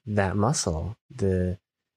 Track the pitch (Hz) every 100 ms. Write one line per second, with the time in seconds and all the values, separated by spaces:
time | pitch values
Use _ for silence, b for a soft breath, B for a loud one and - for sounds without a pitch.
0 | - 101 95 101 113 160 95 80 90 -
1 | _ 123 98 92 92 90 _ _ _